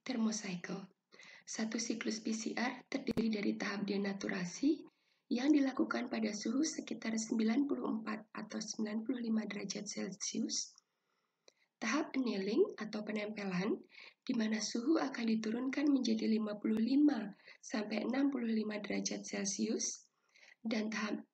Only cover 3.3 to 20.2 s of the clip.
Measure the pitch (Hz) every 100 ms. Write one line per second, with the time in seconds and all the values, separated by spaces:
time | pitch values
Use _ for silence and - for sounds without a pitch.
3.3 | 214 214 220 202 202 202 202 196 196 208
4.3 | 196 175 - 277 - - - _ _ -
5.3 | 233 277 294 262 - 220 233 240 226 220
6.3 | 214 226 269 320 - - 226 233 220 -
7.3 | 226 220 262 285 254 - 220 220 214 -
8.3 | - 214 214 - - 208 220 220 240 233
9.3 | 220 202 202 202 208 202 214 208 185 -
10.3 | 220 302 - - - _ _ _ _ _
11.3 | _ _ _ _ - 220 277 320 269 233
12.3 | 202 196 254 415 - 220 214 214 214 208
13.3 | 214 196 180 208 381 - - - - -
14.3 | 226 220 220 - 233 254 320 277 247 226
15.3 | 220 214 233 262 269 294 269 226 220 220
16.3 | 214 214 208 220 220 233 277 294 226 202
17.3 | - - - - 214 208 214 220 262 285
18.3 | 254 226 214 214 208 - 196 196 202 -
19.3 | 202 196 - 220 381 - - - _